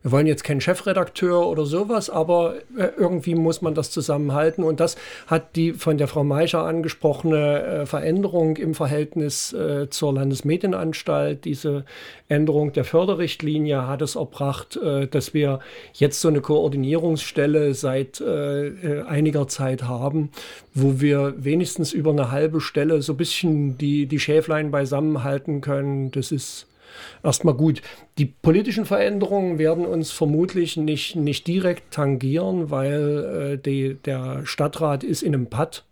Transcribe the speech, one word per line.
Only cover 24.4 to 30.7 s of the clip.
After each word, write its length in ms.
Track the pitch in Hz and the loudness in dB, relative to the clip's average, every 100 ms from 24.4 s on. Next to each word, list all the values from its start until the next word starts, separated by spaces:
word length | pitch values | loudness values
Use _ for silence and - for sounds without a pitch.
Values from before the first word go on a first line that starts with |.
| 160 156 151 | 2 -2 0
beisammenhalten 920 | 143 135 143 156 151 135 139 139 143 | 0 0 0 0 0 -2 -4 -2 -4
können. 500 | 143 139 139 139 131 | -2 -2 0 -2 -2
Das 220 | 139 131 | -4 -4
ist 340 | 139 - - - _ - - - - | -4 -6 -14 -18 _ -20 -20 -20 -4
erstmal 320 | 160 - 165 | -2 2 2
gut. 280 | 127 160 - - - - - | 4 2 2 -6 -20 -12 -2
Die 80 | 139 | -2
politischen 580 | - 165 175 220 208 | 2 4 4 2 -2
Veränderungen 720 | 214 202 202 202 196 202 185 160 | 0 2 2 2 0 0 0 2
werden 280 | 156 165 175 | 2 2 0
uns 240 | 170 156 | 0 -2
vermutlich 680 | - 151 151 180 185 170 | 0 2 2 2 0 -2